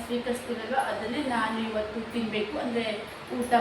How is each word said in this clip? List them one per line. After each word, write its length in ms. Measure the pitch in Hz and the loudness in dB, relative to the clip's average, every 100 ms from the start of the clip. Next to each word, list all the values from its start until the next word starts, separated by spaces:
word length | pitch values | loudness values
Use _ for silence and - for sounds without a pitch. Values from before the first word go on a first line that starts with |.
| 233 | -2
ಸ್ವೀಕರಿಸ್ತೀವಲ್ವ, 720 | 240 247 240 - 226 226 262 | -2 0 -2 -2 -4 0 0
ಅದನ್ನೇ 420 | - 208 214 269 | 2 0 -2 0
ನಾನು 520 | 262 240 - 226 220 | 0 2 2 2 0
ಇವತ್ತು 440 | 214 214 233 220 | 0 -2 -2 -2
ತಿನ್ಬೇಕು, 460 | 240 220 208 208 - | -2 0 0 0 -2
ಅಂದ್ರೆ 460 | 254 233 226 208 - - - 254 | 0 0 0 -2 -6 -10 -4 -2
ಊಟ 140 | 240 240 | 4 4